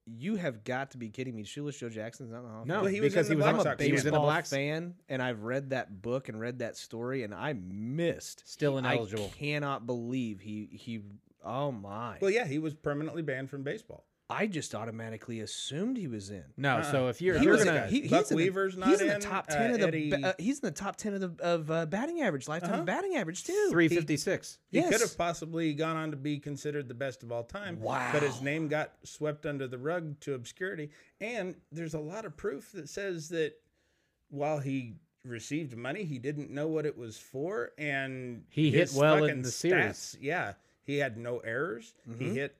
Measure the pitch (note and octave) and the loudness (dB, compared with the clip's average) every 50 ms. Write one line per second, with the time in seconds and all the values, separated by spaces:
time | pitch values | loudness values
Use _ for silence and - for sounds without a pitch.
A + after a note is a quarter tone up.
0 | - A2+ A#2 A2+ C3+ G3 A3 F#3+ F3 D3 A#2 G#2+ G#2 - B2+ C3 C#3 C3+ - B2+ | -18 -16 -10 -6 -2 -2 -2 0 0 -2 -4 -4 -4 -4 -2 -2 -4 -6 -8 -10
1 | A#2 A2 G#2+ C3 B2+ B2+ A#2 A2 G#2 - - C#3+ D3 D3 C#3+ - B2+ A#2 A2 A2 | -10 -8 -6 -6 -6 -6 -6 -8 -8 -8 -8 -6 -6 -6 -6 -6 -8 -6 -6 -6
2 | G#2+ A#2+ - - C3+ A2+ A2+ B2 B2 A2+ A2 A2 A#2 C3+ F3 G#3+ F#3+ G3 F#3+ G#3 | -8 -8 -8 -12 -12 -12 -12 -12 -12 -12 -12 -8 -4 -2 0 0 2 2 2 4
3 | A3 G#3 F#3+ F3 D3+ - D#3+ D3 D3+ D#3 A3+ A3 F#3 D3+ C3 - C#3+ C#3+ - C#3 | 2 4 4 4 4 4 4 6 6 6 6 4 4 2 2 2 2 4 4 4
4 | C3 D3+ D3+ D3+ D3 D3 D3+ E3+ - - C#3 C#3 C#3 D3 D#3 D#3+ E3+ F3 F3 - | 4 4 4 4 6 4 4 2 2 0 0 0 0 0 0 -2 -4 -6 -10 -12
5 | _ - C#3 B2+ B2+ B2+ A#2 G#2 G#2+ A#2 B2+ C#3 C#3+ C3 C3+ B2 - - G#2 F#2 | _ -6 -2 -2 0 -2 -2 -2 -2 -2 -2 -2 -2 -2 -2 -2 -4 -4 -8 -8
6 | G2 A#2 B2 C3+ - - A2 A2 A2+ B2 B2+ B2 A#2+ G#2 - - - - A#2 A2+ | -4 -2 -2 -2 -4 -6 -6 -6 -4 -4 -4 -4 -6 -6 -6 -10 -12 -10 -8 -6
7 | A#2+ B2+ C3+ C3+ A2+ G#2 G#2 F2+ A#2+ D3+ C#3+ G2+ F2+ F#2 F#2+ G#2 A2 A#2+ C#3 E3 | -4 -2 -2 -2 -4 -4 -4 -4 -4 -4 -4 -4 -6 -8 -6 -6 -4 -4 -2 0
8 | E3+ E3 - - - - - - - - - - D3+ C#3+ C3+ C3 B2+ B2+ C#3 A#2+ | 0 0 0 -2 -6 -12 -14 -16 -16 -16 -4 0 0 2 2 2 2 2 2 2
9 | A2+ G2 A2 G#2 G2+ F#2 - - D3 D3 D3 D3 D3 C#3 C3+ A2+ A2+ B2 B2 A#2+ | 0 0 -2 -2 -2 -4 -4 -4 -4 -2 -2 -2 -2 -2 -4 -4 -2 -2 -2 -2
10 | A#2 A#2+ C3 C3 A#2+ A2+ G2+ F#2 G2 G#2 G#2+ G#2+ G#2+ - - G#2 - A#2+ A2+ A2 | -2 -2 -2 -2 -2 -2 -4 -6 -8 -8 -8 -8 -8 -10 -12 -12 -8 -8 -8 -8
11 | G2+ G2+ G2+ G#2 _ _ _ _ D2 F#2+ A#2 C3+ D3 C#3+ B2+ G#2 G2+ G2 G2+ A2 | -8 -12 -16 -20 _ _ _ _ -8 -6 -2 -2 -2 -2 -4 -6 -8 -8 -8 -6
12 | A#2+ A#2 - - G3 F#3+ G#3 A#3 A#3+ D3+ C#3 D#3 D#3 D#3 D3+ - - D3+ C#3+ D3 | -6 -6 -4 0 2 2 2 2 0 0 -2 -2 -2 -4 -4 -4 -4 -4 -2 -2
13 | D#3 D#3 - E3+ D#3 C#3+ C3 C3 C3+ C3+ C#3+ C#3 C3 C#3 G3 A3 - - - - | -4 -4 -4 -4 -4 -2 -2 -4 -4 -6 -8 -6 -6 -6 -6 -6 -10 -14 -18 -18
14 | - _ _ _ _ - - C#3+ G3+ G#3+ F#3 C#3 - - - G#2 A2+ A#2 A2 A2+ | -20 _ _ _ _ -6 -2 -2 0 0 -2 -4 -4 -4 -6 -6 -6 -6 -6 -6
15 | A2+ A2 A2 A2 - - A#2 A2+ G#2 - - - - - C3 D#3+ G3+ B3+ C4+ A#3+ | -6 -8 -8 -8 -8 -8 -6 -6 -6 -6 -8 -8 -8 -6 -4 -2 -2 -2 -2 -2
16 | F3+ C3 A2+ G#2+ G2 G2 G#2 F2+ D2 - - - C3+ C#3 B2+ - D#3+ - C#3+ C3+ | -4 -4 -4 -6 -6 -8 -10 -10 -12 -12 -6 0 2 4 4 4 2 2 2 2
17 | B2+ B2+ A#2 - E3+ F#3 F3 - D4 - - A3+ G#3 F3 D#3+ C#3 - - - C#4+ | 2 2 0 2 2 4 6 8 8 10 10 10 8 8 6 4 2 2 2 2
18 | - - - E3+ - - - D#3+ E3+ G3 F#3 G3 G3 F#3+ F#3 F#3 F#3+ B3+ F4+ G4+ | 4 4 6 6 6 4 4 4 4 4 4 2 0 0 0 2 4 6 6 6
19 | F#4+ D4+ G3+ G3+ G3+ G3+ F#3+ F#3+ - - D3+ D3 A3+ A#3+ A#3+ G#3+ G3 E3+ D#3 D#3+ | 6 4 2 0 0 -2 -2 -2 0 0 2 2 4 4 4 4 4 4 4 2
20 | D3+ D3 F#3+ D#3 F#3 F#3 F#3 - E3+ A#3+ C#4 - B3 F#3 C#3+ - G3+ G3 - - | 2 2 2 2 2 0 0 0 0 0 0 0 -2 -4 -4 -4 -4 -6 -6 -4
21 | - G#3+ G3 G3 F#3+ F3+ D#3+ - D3+ E3+ F3 E3 D#3 D3+ D#3+ E3 E3 D#3 F#3 G#3 | -4 -2 -2 -2 -2 -4 -4 0 2 2 2 2 2 0 0 0 0 0 0 0
22 | C4+ E4 F4 E4 C4+ G3 D3 C3+ B2+ D3+ D3+ F3 F3 G3 G3+ - E3 F3 A3 D#4+ | 0 0 0 0 2 2 2 0 -2 -4 -4 -2 0 0 0 0 0 0 0 0
23 | G4 G4 F4+ B3+ F#3+ D#3+ F3 - - - F#4 G#4 G#4 F#4 - E3+ E3+ D3+ E3+ F3 | 0 0 0 0 0 -2 -4 -6 -4 -2 2 2 4 6 6 6 6 6 6 4
24 | D#3 D3 D3+ C#3+ - G#3 E3+ - - - - - _ _ F#3+ C4 F4+ E4+ G#3 A3 | 2 2 0 0 0 0 -2 -2 -4 -8 -16 -18 _ _ 2 4 4 6 6 4
25 | A#3 F3+ - - E3+ F3 E3 - E3 D#3+ E3 E3 E3 D#3 C#3+ D3 D#3 D#3+ D#3+ D#3+ | 4 2 0 0 0 0 -2 -4 -6 -4 -2 0 0 0 2 0 0 0 0 0
26 | D#3+ D#3 D3+ C3+ C3+ D3+ D3 C#3 - D3 C#3+ C#3 - D3+ D3 D3 C3+ A#2+ B2+ A#2 | -2 -4 -4 -4 -2 -2 -2 -2 -4 -6 -8 -6 -4 -4 -4 -4 -4 -6 -6 -4
27 | C#3 C3+ A#2+ - A#2 A2+ A#2 A#2 A#2 - - G3+ G#3 F#3+ - G#2+ A2 A2+ C3 C3 | -4 -6 -6 -8 -8 -6 -6 -6 -6 -6 -8 -10 -8 -8 -6 -4 -2 0 0 0
28 | B2 B2 C#3 D3 D3 C3+ A#2 B2+ C3+ C#3 D3+ D#3+ D#3+ C#3+ D3 D3+ C#3 - - _ | 2 2 2 4 4 2 0 0 -2 0 0 0 0 0 0 0 0 -2 -8 _
29 | - - - - D#3 D3+ D3 D3 - D3 C#3+ C3+ C3+ B2 B2+ B2 B2+ D#3 F3 F3+ | -18 -16 -8 -4 -2 -2 -2 -2 -4 -4 -2 -2 -4 -4 -6 -4 -4 -2 -2 -2
30 | E3 D3+ C#3+ - - D3 C#3 B2+ A#2 - - - F#3 F#3+ G3+ D#3+ D3 D3 - - | -4 -6 -8 -8 -6 -6 -6 -6 -6 -10 -10 -6 -6 -6 -4 -6 -8 -10 -12 -18
31 | - _ _ - G3+ A3+ B3 A3 F3+ F#3 D#3 - - _ C#3+ E3 E3+ D#3 D#3+ D#3 | -20 _ _ -8 -8 -6 -4 -4 -4 -6 -6 -10 -14 _ -10 -8 -6 -6 -6 -6
32 | D3+ D3+ F#3 A3 A3 F3+ D3+ - - G#3 C#4 B3+ - - - F#3 D3 D3 - G3 | -6 -6 -8 -8 -10 -10 -8 -6 -4 -4 -4 -6 -8 -12 -12 -12 -12 -10 -8 -6
33 | G3+ G3 F3 E3 D3+ D#3+ F3 E3 D#3 D3 - - _ _ _ _ _ _ _ _ | -4 -4 -4 -6 -6 -2 0 0 0 0 -2 -6 _ _ _ _ _ _ _ _
34 | _ _ _ _ _ - D3 C#3 D3 D3+ D#3 D3 C3 C#3 C3+ C3+ B2 A#2 G2 - | _ _ _ _ _ -10 -4 -2 0 0 0 0 0 -2 -2 -2 -4 -6 -10 -14
35 | _ _ _ _ - B2+ A#2+ A2 - - C#3+ E3 D#3+ C3 A#2+ A#2 A#2+ C3 D#3+ G#3+ | _ _ _ _ -12 -10 -10 -10 -6 -4 -4 -4 -4 -4 -8 -6 -6 -6 -4 -4
36 | G3+ D3+ C#3 A#2 A#2 C#3+ D3 D3 C#3+ - B2 C#3+ D3+ D#3+ D#3 D#3 D3 D3+ - - | -4 -4 -4 -4 -4 -4 -4 -4 -6 -6 -4 -2 -2 0 0 0 0 -2 -4 -6
37 | B2 A2 G#2 - - - - C3+ D3+ F3+ G#3+ A#2+ A#2+ - - - D3+ D3 C#3 C3+ | -8 -12 -12 -14 -14 -10 -6 -4 -4 -2 -2 -2 -4 -4 -6 -4 -2 -2 0 0
38 | C3+ C3 C3 C3 B2+ B2 A#2+ - - - - D3 D#3 D3 B2+ D#3 F3 - C#3 C3+ | -2 -4 -6 -6 -8 -8 -8 -10 -12 -4 2 4 6 6 8 6 6 6 6 6
39 | D3 D#3 D#3 D3+ D3+ D3 D3+ B2+ B2 B2 - - - E3+ F#3+ D#3+ F#3 F#3+ E3+ - | 8 8 8 8 6 4 2 0 -2 -4 -2 0 2 4 4 4 4 2 0 -6
40 | - - - - - C#3 E3 F3+ B2 G2+ G2 - _ _ _ _ _ - C#3+ C#3+ | -10 -12 -12 -8 -4 -4 -2 -2 -2 -4 -6 -10 _ _ _ _ _ -2 0 0
41 | C#3+ C3 G#2+ A#2 A#2 A#2+ B2 A2+ - A2+ A2+ C3 D3+ F#3 A3 A#3 A3+ - - _ | 0 0 -2 -6 -6 -6 -6 -4 -4 -2 -2 -2 -2 -2 -4 -8 -10 -16 -20 _
42 | - C#3+ A#2 A#2 C#3 E3 G#3+ A3+ C#3+ C#3 - | -16 -12 -6 -4 -2 -2 -2 -2 -4 -4 -8